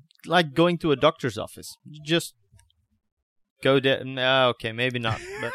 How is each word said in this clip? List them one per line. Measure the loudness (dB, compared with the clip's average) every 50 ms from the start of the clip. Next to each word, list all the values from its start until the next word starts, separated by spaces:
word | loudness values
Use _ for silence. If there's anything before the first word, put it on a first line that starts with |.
| -18 _ _ _ -6
like | 0 0 0 0 2 2
going | 2 2 2 2 0
to | 0 0
a | 0
doctor's | 4 4 2 2 2 -6 -6 -4 -6
office. | -10 -10 -12 -18 -18 -18 -18 _ _
You | -20 -20 -16 -4
just | -2 -2 -2 -2 -4 _ _ _ _ _ _ _ _ _ _ _ _ _ _ _ _ _ _ _ _ _ _ _ _ _ _
go | 2 4 4 4
there. | 4 2 0 0 -4
No, | -10 -6 -2 0 2 4 4 4 4
okay, | 2 0 -6 -8
maybe | -4 -2 -4 -2 -2 -2
not. | -4 -4 -4 -4 -8 -12 -10 -8
But | -8 -8